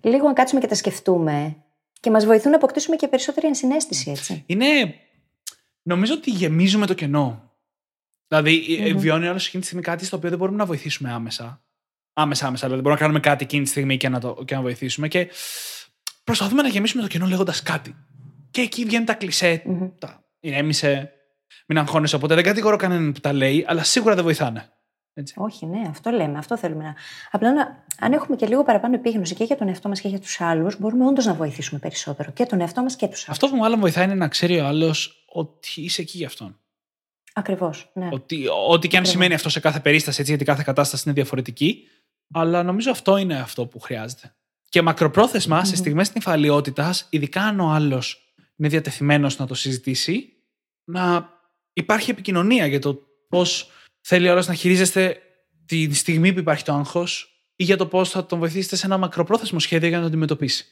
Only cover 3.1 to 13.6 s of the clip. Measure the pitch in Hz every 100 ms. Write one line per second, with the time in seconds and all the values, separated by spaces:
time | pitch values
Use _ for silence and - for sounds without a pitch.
3.1 | 262 262 285 311 277 254 294 - 143 139
4.1 | 143 - 170 - 185 262 294 202 - _
5.1 | _ _ _ - _ _ _ - 175 220
6.1 | 320 285 196 170 160 190 208 202 185 147
7.1 | 147 135 110 _ _ _ _ _ _ _
8.1 | _ _ 156 151 160 156 165 160 156 156
9.1 | 156 175 185 - 185 180 175 170 170 190
10.1 | 160 170 170 190 202 202 151 156 - 131
11.1 | 120 113 - 117 139 _ _ _ _ _
12.1 | - 151 139 143 127 135 131 135 147 156
13.1 | 151 147 143 135 143